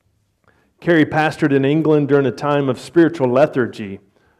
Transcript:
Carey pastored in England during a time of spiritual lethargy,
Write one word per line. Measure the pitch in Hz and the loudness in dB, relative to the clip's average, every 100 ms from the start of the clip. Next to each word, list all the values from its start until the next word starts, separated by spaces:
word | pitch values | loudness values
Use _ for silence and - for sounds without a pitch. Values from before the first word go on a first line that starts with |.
| _ _ _ _ _ _ _ _ | _ _ _ _ _ _ _ _
Carey | 170 170 147 | 0 2 2
pastored | 156 156 - 151 139 | 0 -2 -2 0 2
in | |
England | 135 156 151 151 139 | 2 0 2 0 2
during | 143 131 | 0 0
a | |
time | - 143 143 139 | -4 -2 -2 -2
of | 123 | -6
spiritual | - 170 160 - 127 | -2 2 2 2 0
lethargy, | 127 151 139 113 - 101 98 _ _ _ | 2 0 0 -4 -6 -14 -14 _ _ _